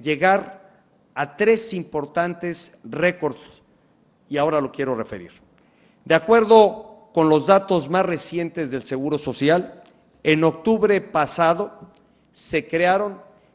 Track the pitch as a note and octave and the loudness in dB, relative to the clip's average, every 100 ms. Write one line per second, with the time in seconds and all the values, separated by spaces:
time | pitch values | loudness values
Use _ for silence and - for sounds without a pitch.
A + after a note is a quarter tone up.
0 | C#3+ D3 F3+ G3 - - - _ _ _ | -6 0 2 2 -2 -16 -20 _ _ _
1 | _ - C#3+ - G#3+ A3 - F#3 D#3+ D#3 | _ -8 -6 0 2 2 0 -8 -8 -8
2 | C#3+ E3+ F3 E3+ F3 E3 - - A2+ D3 | -6 -4 -4 -6 -10 -10 -12 -18 -12 -2
3 | F3+ F3+ D3+ D3+ - - _ _ _ _ | -2 -2 -6 -8 -14 -20 _ _ _ _
4 | _ _ - C#3+ D3+ D3+ C3+ - C3 A#2+ | _ _ -8 -2 0 0 -2 -4 -4 -4
5 | G#2+ G2+ F2 - _ _ _ _ _ _ | -6 -12 -16 -20 _ _ _ _ _ _
6 | - D#3+ D#3+ A3+ G#3+ A3 G3+ - - - | 0 0 4 4 8 8 6 2 -14 -20
7 | - - D#3+ D#3 D3+ G3 G3 F3+ C3+ F3+ | -6 0 4 4 4 2 2 -2 0 -2
8 | F#3 E3 - E3 E3+ E3+ D3 C3 - C3 | -2 -4 -6 -6 -6 -6 -6 -8 -6 -6
9 | C#3+ D3 C#3 B2+ C#3+ E3+ F3+ - - _ | -4 -4 -6 -2 2 2 -2 -12 -20 _
10 | _ _ D#3 D#3 D#3+ - - A3 G3+ G3 | _ _ 0 2 2 0 0 2 2 0
11 | F#3+ D#3+ D3 - E3 E3+ G3+ - - _ | -2 -2 -2 0 0 0 -4 -12 -20 _
12 | _ _ _ - - D#3+ - E3 F3 F#3+ | _ _ _ -12 -6 -4 -4 -2 0 0
13 | G#3 F#3+ - _ _ | -2 -10 -20 _ _